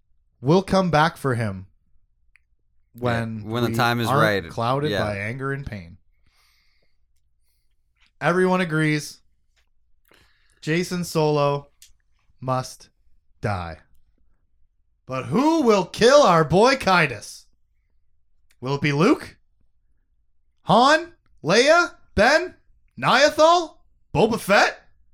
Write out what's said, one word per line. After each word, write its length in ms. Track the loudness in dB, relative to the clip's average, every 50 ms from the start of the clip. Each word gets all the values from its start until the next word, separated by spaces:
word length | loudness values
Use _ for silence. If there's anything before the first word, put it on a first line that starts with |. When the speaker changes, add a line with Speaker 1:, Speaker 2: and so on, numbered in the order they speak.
| _ _ _ _ _ _ _ _
Speaker 1:
"We'll 220 | -2 0 2 2 2
come 280 | 0 0 0 0 0
back 260 | 0 0 0 0 -2
for 180 | -4 -6 -4 -4
him 320 | -2 -4 -6 -8 -10 -14 -18 _ _ _ _ _ _ _ _ _ _ _ _ _ _ _ _ _ _ _ _ _ _ _ _ -14
Speaker 2:
Yeah, 80 | -6 -4
Speaker 1:
when 420 | -4 -2 -2 -4 -6 -8 -10 -10
Speaker 2:
when 180 | -6 -4 -2 -2
the 80 | -2
Speaker 1:
we 40 | 0
Speaker 2:
time 240 | 0 0 0 0 0
is 80 | 0 0
Speaker 1:
aren't 360 | 2 2 2 2 0 -2 -4
Speaker 2:
right. 60 | -6
Speaker 1:
clouded 400 | -8 -4 -2 -2 -2 -2 -2 -4
Speaker 2:
Yeah. 140 | -2 -2 -4
Speaker 1:
by 120 | -4 -4 -6
anger 340 | -8 -8 -10 -8 -8 -8 -8
and 140 | -8 -10
pain." 320 | -12 -14 -14 -16 -18 -20 -20 _ _ _ _ _ _ _ _ _ _ _ _ _ _ _ _ _ _ _ _ _ _ _ _ _ _ _ _ _ _ _ _ _ _ _ _ _ _ _ _ _ _ _ -6
Everyone 400 | -4 -2 0 0 0 0 0 0
agrees. 600 | -2 -2 -2 -2 0 0 -2 -2 -6 -10 -18 _ _ _ _ _ _ _ _ _ _ _ _ _ _ _ _ _ _ _ _ _ _ _ _ _ _ _ _ _ -6
Jacen 420 | -4 -4 -4 -4 -4 -6 -8 -8
Solo 640 | -6 -2 -2 0 0 0 0 0 0 -2 -4 -8 _ _ _ -20 -20 _ _ _ _ _ _ _ _ _ -14
must 480 | -8 -6 -6 -6 -6 -10 -16 -20 -20 _ _ _ _ _ _ _ _ _ _ _
die. 380 | -6 -6 -6 -6 -8 -12 -14 -16 _ _ _ -20 -20 _ _ _ _ _ _ _ _ _ _ _ _ _ _ _ _ _ _ _ _
But 200 | -12 -10 -10 -8
who 360 | -4 -2 0 2 2 2 2 2
will 220 | 2 2 2 0
kill 380 | -2 -2 2 4 6 6 6 6
our 220 | 6 4 2 2
boy 320 | 2 2 4 4 4 2
Kaitis? 680 | 0 0 0 0 2 0 -2 -4 -10 -16 -18 -20 -20 -20 _ _ _ _ _ _ _ _ _ _ _ _ _ _ _ _ _ _ _ _ _ _ -12
Will 160 | -8 -6 -6
it 40 | -2
be 120 | -2 -2 0
Luke? 440 | 2 2 2 2 0 -2 -18 -20 _ _ _ _ _ _ _ _ _ _ _ _ _ _ _ _ _ _ _ _ _ _ _ _ _ _
Han? 520 | 2 2 4 4 4 4 2 -2 -6 -18 _ _ _ _ _ -4
Leia? 540 | 0 2 2 4 4 4 4 2 0 -4 _ _ _ -2
Ben? 400 | 2 2 2 2 0 -2 -4 -12 _ _ _ _ _ _ _ -14
Niathal? 840 | -6 -2 0 2 4 2 2 2 4 4 4 4 2 0 -4 -12 _ _ _ _ _ _ _ -2
Boba 240 | 0 0 0 0 -4
Fett? 400 | -2 0 2 2 2 2 -2 -8 _ _ _ _ _ _